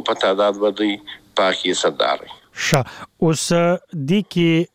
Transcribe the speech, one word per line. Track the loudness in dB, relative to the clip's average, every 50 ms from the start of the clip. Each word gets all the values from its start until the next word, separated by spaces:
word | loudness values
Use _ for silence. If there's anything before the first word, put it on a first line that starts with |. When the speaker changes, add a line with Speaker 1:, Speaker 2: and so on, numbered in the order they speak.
| 0 -2
Speaker 1:
په | -2
تعداد | 0 0 0 2 2 2 0 2 2 0
به | -2 0 0
دوی | -2 -2 -2 -4 -10 -18 -20 -20 _ _ _
په | 0 0
هغه | 0 0 -2
کې | -2 -2
حصه | -2 0 0 -2
دار | 0 0 -2 -2 -2 -4 -6
وي. | -16 -20 -20 _ _ _ -6 -2
Speaker 2:
ښه، | 0 2 2 0 -2 -8 -18 -20 -20 _ _
اوس | 0 0 0 0 0 0 0 2 2 2 0 0 -4 _ -10
دې | -8 -2 0 0 0 0 0
کې | 0 2 2 4 4 2 0 -2